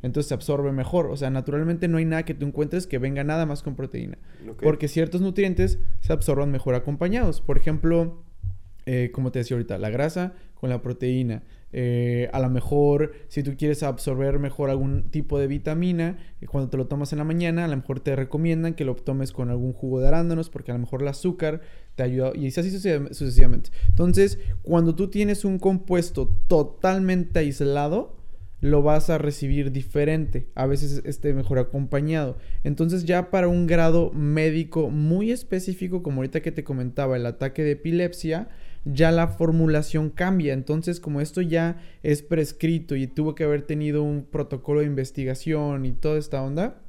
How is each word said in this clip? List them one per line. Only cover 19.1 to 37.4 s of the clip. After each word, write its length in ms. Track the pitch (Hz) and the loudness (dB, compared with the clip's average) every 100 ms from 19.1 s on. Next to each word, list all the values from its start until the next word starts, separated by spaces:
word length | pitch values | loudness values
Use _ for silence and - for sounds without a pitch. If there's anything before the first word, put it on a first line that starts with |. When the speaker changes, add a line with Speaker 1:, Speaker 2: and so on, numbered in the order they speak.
| 135 135 | -4 -4
Speaker 1:
con 180 | - 123 | -4 -4
algún 220 | 120 127 | -2 -4
jugo 300 | 120 131 127 | -4 -4 6
de 80 | 135 | 8
arándanos, 400 | 165 170 165 165 | 8 4 -2 -4
porque 220 | - - | -8 -8
a 20 | |
lo 80 | 120 | -6
mejor 200 | 120 131 | -6 -4
el 60 | 143 | -4
azúcar 540 | 139 180 175 160 160 - - - - | -4 -4 -2 -4 -4 -10 -16 -14 -4
te 80 | |
ayuda, 300 | 127 127 131 - | -2 0 -2 -2
y 120 | 139 | -4
así 220 | 131 180 | -2 -4
sucede-, 420 | 196 190 151 139 | -2 0 0 -2
sucesivamente. 560 | - 131 123 123 123 - - - | -4 4 10 12 10 4 4 6
Entonces, 500 | - 175 185 196 - - - | 6 6 6 4 2 -4 -4
cuando 320 | - 170 165 160 | 0 2 2 0
tú 140 | 196 | -2
tienes 360 | 202 208 202 202 | 0 0 0 -2
un 140 | 190 | 0
compuesto 680 | 196 185 185 180 175 - 175 - - | 0 0 0 -2 0 0 4 6 8
totalmente 920 | 165 147 - 185 190 190 185 165 170 | 6 4 0 0 2 2 0 0 0
aislado, 840 | 147 135 139 143 147 185 330 - - - - - | 0 0 0 0 0 -2 -4 -10 -12 -12 -12 -2
lo 200 | 139 147 | 4 6
vas 280 | 147 151 156 | 6 6 6
a 80 | 156 | 2
recibir 560 | 156 139 135 143 139 | 0 -2 0 0 0
diferente, 760 | 135 127 147 147 160 147 127 120 - | -2 -2 0 2 2 0 -2 -2 -2
a 100 | 135 | 0
veces 340 | 139 143 139 | 2 2 0
esté 300 | - 135 147 | -2 -4 0
mejor 260 | 139 - 135 | 2 2 0
acompañado. 800 | 123 143 131 139 151 160 139 - - - | 0 -2 -2 -2 0 -2 -2 -6 -2 0
Entonces, 400 | 143 143 165 180 | 0 0 0 0
ya 260 | 165 180 180 | 0 0 2
para 200 | 196 180 | 2 2
un 180 | 175 170 | 2 4
grado 440 | 170 165 170 165 | 4 6 6 4
médico 760 | 156 147 151 156 156 151 165 151 | 0 0 2 2 0 -2 -2 -2
muy 420 | 147 151 180 214 | 0 2 2 0
específico, 720 | 247 - 185 185 185 180 180 | -4 -4 -6 -4 -6 -4 -4
como 200 | 175 135 | -4 -4
ahorita 200 | 131 156 | -4 -4
que 120 | 165 | -4
te 100 | 156 | -8
comentaba, 540 | 139 135 127 135 135 127 | -6 -6 -4 -4 -2 -2
el 80 | 120 | -4
ataque 360 | - | -6